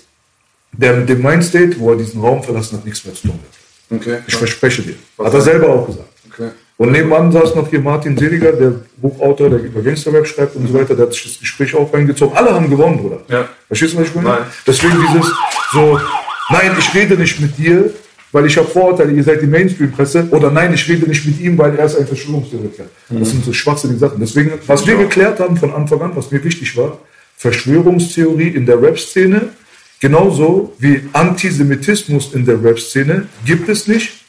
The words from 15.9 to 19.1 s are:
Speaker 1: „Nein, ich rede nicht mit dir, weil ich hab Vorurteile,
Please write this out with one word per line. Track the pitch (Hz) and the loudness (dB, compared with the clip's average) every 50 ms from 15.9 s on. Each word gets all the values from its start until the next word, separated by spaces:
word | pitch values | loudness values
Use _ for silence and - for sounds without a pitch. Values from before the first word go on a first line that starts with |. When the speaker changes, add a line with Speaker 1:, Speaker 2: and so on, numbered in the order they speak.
| 147 139 - - - - - - - - - - | 4 2 0 -4 -6 -6 -8 -10 -10 -10 -4 -2
Speaker 1:
„Nein, | 160 175 190 190 185 165 | 0 0 2 0 0 0
ich | 143 - - | -2 0 2
rede | 190 208 202 196 | 0 2 2 2
nicht | 170 170 - - - | 2 2 0 -2 -2
mit | 147 143 135 | -4 -4 -4
dir, | 127 156 165 170 180 202 214 - - - _ _ _ - _ - | -2 0 2 4 4 2 0 -2 -6 -14 _ _ _ -12 _ 0
weil | 143 147 | 2 2
ich | 151 143 170 | 2 2 2
hab | 156 - | 0 2
Vorurteile, | - 180 185 180 180 175 156 147 | 2 2 2 2 2 2 2 2